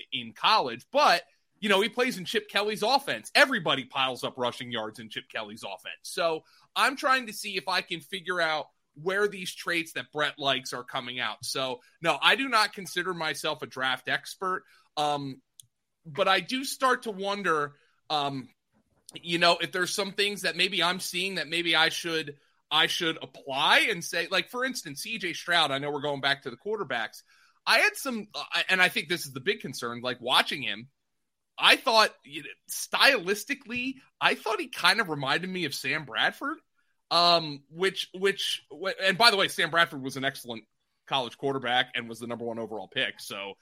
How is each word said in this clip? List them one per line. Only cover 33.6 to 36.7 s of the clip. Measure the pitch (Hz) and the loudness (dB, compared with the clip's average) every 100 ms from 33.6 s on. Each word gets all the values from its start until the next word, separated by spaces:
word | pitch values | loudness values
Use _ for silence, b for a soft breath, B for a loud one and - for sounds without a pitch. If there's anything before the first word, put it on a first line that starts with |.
| 202 247 254 262 b - | -8 -8 -6 -10 b 0
I | 175 | 0
thought | - - 359 | 0 -2 -4
he | 285 | -4
kind | - 175 202 | 0 2 2
of | 185 | 0
reminded | 147 135 160 185 | -4 0 0 -2
me | 185 | -4
of | 151 | -4
Sam | - 131 151 | -4 -4 -4
Bradford, | 131 110 151 - 285 311 _ | -4 0 0 0 -6 -8 _